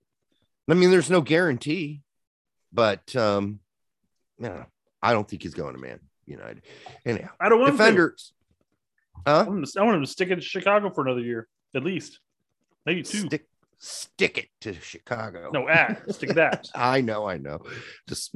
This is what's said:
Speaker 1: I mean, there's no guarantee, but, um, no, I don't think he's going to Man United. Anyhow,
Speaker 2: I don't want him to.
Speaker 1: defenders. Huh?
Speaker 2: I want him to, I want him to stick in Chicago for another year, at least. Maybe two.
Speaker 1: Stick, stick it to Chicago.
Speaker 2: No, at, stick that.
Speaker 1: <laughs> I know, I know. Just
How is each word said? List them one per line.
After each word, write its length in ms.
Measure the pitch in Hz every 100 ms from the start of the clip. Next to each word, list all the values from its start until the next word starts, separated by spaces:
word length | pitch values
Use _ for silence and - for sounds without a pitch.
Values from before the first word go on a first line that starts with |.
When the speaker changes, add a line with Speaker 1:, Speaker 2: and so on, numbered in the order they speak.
| _ _ _ _ _ _ -
Speaker 1:
I 40 |
mean, 180 | 175 180
there's 180 | 185 139
no 120 | 180
guarantee, 800 | 139 160 175 123 147 180 147 147 _ _ _ _ _ _ _
but, 420 | 117 110 98 - 127
um, 440 | 107 101 101 104 _ _ _ _ _ _ _ -
no, 260 | 117 87 - _ _ _
I 120 | 113
don't 140 | 110 104
think 160 | 92
he's 100 | 90
going 200 | 80 71 64
to 40 |
Man 180 | 64 - _ _ -
United. 380 | - 55 - - - - - 123
Anyhow, 240 | 110 - -
Speaker 2:
I 100 | 196
don't 100 | 233
want 120 | 277
him 60 | 262
to. 60 |
Speaker 1:
defenders. 500 | 220 190 160 - - _ _ _ _ _ _ _ _ - 143
Huh? 200 | 156 -
Speaker 2:
I 40 |
want 100 | 196
him 60 | 135
to, 140 | 196
I 40 |
want 120 | 226 175
him 60 |
to 80 | 135
stick 180 | - 185
in 100 | 175
Chicago 480 | - 196 196 208 196
for 160 | 185 131
another 160 | 123
year, 260 | 120 117 - _ _ 131
at 80 |
least. 360 | 160 175 - - _ _ _ _ _ _ 156
Maybe 160 | 180
two. 220 | - 208 165
Speaker 1:
Stick, 200 | 156 _ _ _ _
stick 580 | - - - - 185 -
it 120 | - _
to 120 | 110
Chicago. 760 | 82 - 87 - 117 110 87 82
Speaker 2:
No, 140 | 139 131
at, 440 | 165 120 - -
stick 180 | - 131 160
that. 320 | 143 - -
Speaker 1:
<laughs> 40 | -
I 260 | 123 135
know, 240 | 113 107 104
I 100 | 80
know. 220 | 69 80 - 120 - - -
Just 220 | - -